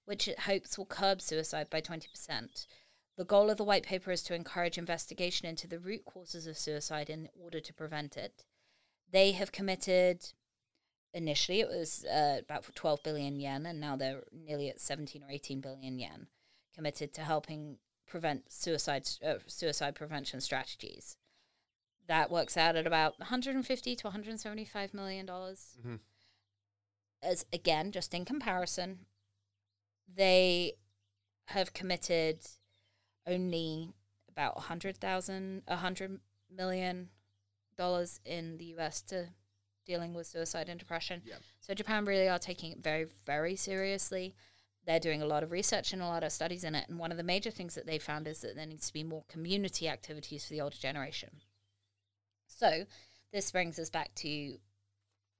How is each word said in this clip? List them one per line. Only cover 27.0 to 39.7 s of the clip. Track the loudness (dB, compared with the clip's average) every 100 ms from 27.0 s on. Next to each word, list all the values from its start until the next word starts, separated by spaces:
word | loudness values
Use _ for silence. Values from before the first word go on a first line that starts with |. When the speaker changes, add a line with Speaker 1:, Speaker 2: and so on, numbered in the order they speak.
| _ -6
Speaker 1:
As, | 0 0 0
again, | -2 2 4 2
just | -2 -4
in | -4 -2
comparison, | -2 0 0 0 -2 -4 -6 -16 _ _ _ _ _ _ _ _ _ _
they | 6 8 10 8 6 2 -4 _ _ _ _ _ _ -6
have | -2 -2
committed | -2 -2 -2 2 4 4 0 -6 -18 _ _ _ _ _ _ -2
only | 0 0 0 -2 -4 -6 -12 _ _ _
about | -2 -2 -2
a |
hundred | -6 -6 -6 -4
thousand, | -2 -2 -2 -6 -6 -8 -4
a | -2
hundred | -2 -4 -8 -10 _ _ _
million | -6 -2 0 -2 -4 -8 _ _ _ _ _ _ -2
dollars | 2 2 0 -4
in | -6 -6 -6 -8
the | -10
U | -4
S | -4 -4
to | -4 -6 -6 -10 _ _ _